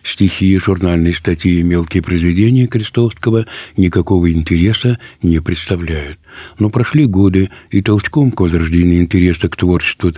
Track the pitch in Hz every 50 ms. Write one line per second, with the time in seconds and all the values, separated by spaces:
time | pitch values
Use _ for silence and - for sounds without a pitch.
0 | _ - - - 101 92 - - 95 95 98 92 - 98 95 85 95 90 87 85
1 | 82 85 87 - - - 87 - - 92 90 87 85 87 87 87 85 82 - 92
2 | 80 - 92 85 82 87 85 92 107 117 127 131 123 120 - 117 107 - - 123
3 | 120 117 - - - 120 110 113 110 - - - - - - - 95 87 - 98
4 | 82 - 98 90 87 85 82 82 80 - 90 82 87 104 113 - - 123 120 -
5 | - - - _ - 87 82 80 80 90 87 - - - 101 85 87 80 80 76
6 | 73 71 - _ _ - - - - - - - 107 107 - 117 - - - 156
7 | 151 120 92 95 101 98 92 95 95 95 - - - _ - 101 98 - 104 101
8 | - - - 156 143 127 - - 92 85 85 85 82 80 85 85 87 87 85 85
9 | 87 85 - 92 90 90 85 82 - 85 - - 92 90 90 82 - - - _
10 | - 90 82